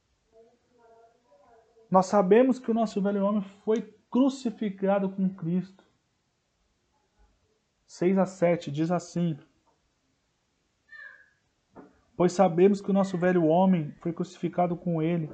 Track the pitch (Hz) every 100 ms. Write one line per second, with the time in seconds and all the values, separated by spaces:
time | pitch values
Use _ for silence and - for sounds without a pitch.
0 | _ _ _ 220 233 240 247 240 226 226
1 | 233 _ _ _ _ _ _ _ - 185
2 | 180 208 185 214 262 - - 226 220 202
3 | 196 202 196 214 190 - - 226 - -
4 | _ 247 269 269 233 - 214 196 190 196
5 | 190 190 190 - 160 180 180 - _ _
6 | _ _ _ _ _ _ _ _ _ _
7 | _ _ _ _ _ _ _ _ _ -
8 | 175 190 185 - 170 170 - 143 165 175
9 | 170 170 175 147 - _ _ _ _ _
10 | _ _ _ _ _ _ _ _ _ -
11 | - 523 _ _ _ _ _ - - _
12 | _ - 175 185 185 165 190 196 - 196
13 | 190 180 180 180 156 170 190 180 151 -
14 | 170 160 - - 175 - 175 170 175 165
15 | 160 175 151